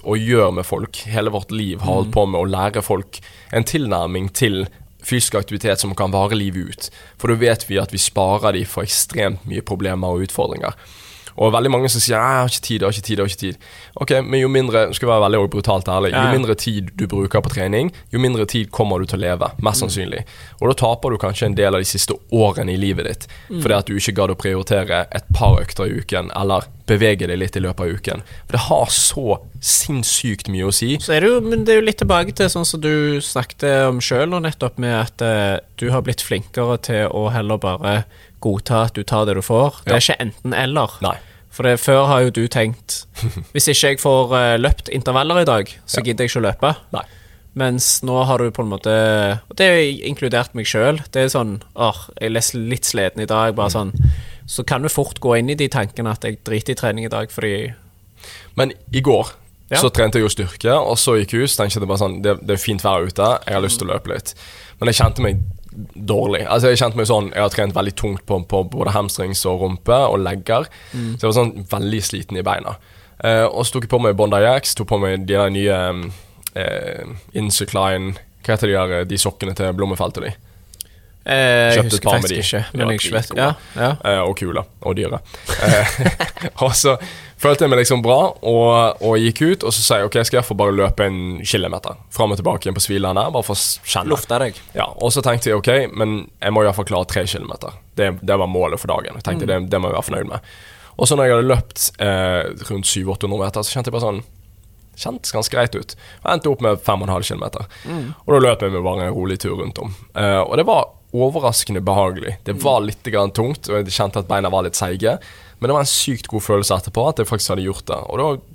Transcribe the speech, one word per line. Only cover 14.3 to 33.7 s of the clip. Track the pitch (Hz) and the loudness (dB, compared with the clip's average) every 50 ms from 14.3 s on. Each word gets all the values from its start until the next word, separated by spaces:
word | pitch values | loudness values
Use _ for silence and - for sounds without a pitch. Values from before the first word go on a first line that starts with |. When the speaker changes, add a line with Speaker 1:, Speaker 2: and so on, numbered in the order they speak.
| 131 135 | 0 2
Speaker 1:
jo | 131 131 | 2 4
mindre, | 135 131 131 123 110 110 110 87 - | 4 2 2 4 4 2 2 2 0
skal | - - 120 | 0 2 2
jeg | 113 | 4
være | 110 104 98 | 4 4 4
veldig | 107 107 101 95 | 4 4 2 2
brutalt | - 104 - 113 98 95 92 95 | 0 -2 0 2 0 0 0 0
ærlig, | 92 95 98 92 | 0 0 0 0
Speaker 3:
Ja, | - 131 131 | 2 2 2
ja. | 127 127 | 2 2
Speaker 1:
jo | 131 | 2
mindre | 127 110 107 | 2 0 0
tid | - - 120 110 101 95 87 - | -2 -2 -4 -4 -4 -4 -6 -6
du | - 104 95 | -6 -4 -2
bruker | - 98 98 95 - 104 | -2 -2 0 0 0 0
på | - - - | 0 0 -2
trening, | 104 92 95 101 110 143 175 - - - - | -2 -2 0 0 0 0 0 -4 -8 -10 -6
jo | - 117 | -2 0
mindre | 127 127 123 110 107 | 0 2 2 0 -2
tid | 104 - 117 107 101 | 0 -2 -2 -4 -2
kommer | - - 117 104 95 90 | -2 -2 0 0 0 -2
du | 92 | -2
til | - - 90 | -2 -4 -2
å | |
leve, | 98 87 90 87 - - - - | -2 -2 0 0 -2 -2 -2 -2
mest | 107 110 104 - - | -2 0 0 0 0
Speaker 3:
Mm. | 107 | -2
Speaker 1:
sannsynlig. | - 98 90 95 - - 117 - - - - - - - | -2 -4 -4 -6 -6 -8 -10 -12 -16 -20 -20 -20 -6 -2
Og | - 117 | 0 2
da | 131 | 2
taper | - 127 113 117 - - 135 | 2 2 0 0 0 0 -2
du | 117 101 | -2 -2
kanskje | - 95 104 - 117 | -2 -2 -2 -2 -2
en | 104 98 | 0 2
del | 107 101 98 98 | 2 2 4 2
av | 92 | 2
de | 95 | 0
siste | - - 95 - - - - - - | -2 -2 -2 -2 -2 -4 -6 -4 0
årene | 117 113 110 101 95 - 92 92 90 | 2 4 4 4 2 0 -2 -2 -2
i | 95 | 0
livet | 101 98 92 87 - | 0 0 0 -2 -2
ditt, | - - - - - - - - - | -6 -6 -8 -12 -16 -18 -18 -14 -10
Speaker 3:
Mm. | 214 170 | -6 -2
Speaker 1:
fordi | 151 - 107 101 | 0 2 2 2
at | 98 | 0
du | - 104 | -2 -4
ikke | 101 - - 98 | -4 -2 -2 0
gadd | 104 98 92 | 0 0 0
å | 95 - | 0 -2
prioritere | - 98 95 92 95 - 107 98 92 98 85 87 87 - | -2 -2 -2 -2 -2 0 0 0 0 0 0 -2 -2 -2
et | - 101 - - - | -6 -6 -2 0 2
par | - 117 98 - - | 4 6 6 6 6
økter | - - - - 95 | 4 0 -4 -4 -2
i | - - - | -2 -2 -4
uken, | - - 98 90 90 90 - | -4 -4 -4 -4 -4 -4 -4
eller | 95 98 98 95 90 - - - - - - | -2 0 0 0 0 -2 -4 -10 -8 -2 0
bevege | 110 101 110 107 104 92 95 90 | 2 4 4 4 4 2 0 -2
deg | 90 92 | -2 -2
litt | 92 92 - 98 | -4 -4 -2 -2
i | |
løpet | 92 90 90 - | -2 -2 -2 -2
av | 92 85 85 101 | -4 -4 -4 -4
uken. | - - - 95 - - - - - - | -6 -6 -6 -6 -8 -12 -16 -18 -8 -4
For | - | -2
det | 120 | -2
har | - - 160 147 120 | 0 2 2 2 2
så | - - - - - - 147 135 110 98 - - - - - | 2 2 2 2 2 0 0 0 0 0 -2 -2 -8 -14 -6
sinnssykt | - - - - - - 147 131 110 - - - - 120 104 95 - - | -2 0 2 2 0 0 -2 -2 -2 0 -2 0 0 -2 -4 -4 -4 -4
mye | 95 92 92 98 | -4 -2 0 0
å | 101 | 0
si. | - 113 120 143 151 | 0 0 0 -2 -2
Speaker 3:
Så | - - 156 | 0 0 2
er | 151 | 4
det | 175 220 | 4 4
jo, | 247 247 | 4 2
men | 220 226 233 220 220 | 2 0 0 0 2
det | 226 226 | 4 4
er | 220 | 4
jo | 220 | 4
litt | 214 214 - | 2 0 0
tilbake | - - 185 175 180 202 - | 2 2 2 2 2 0 0
til | - 196 180 | 0 0 0
sånn | - 175 170 | 0 0 -2
som | - - 160 | -2 -2 -2
du | 151 151 151 151 147 147 147 143 | 0 0 2 2 2 0 0 -2
snakket | 143 - - 127 117 - - - 143 143 | -4 -4 -4 -4 -4 -6 -6 -4 0 2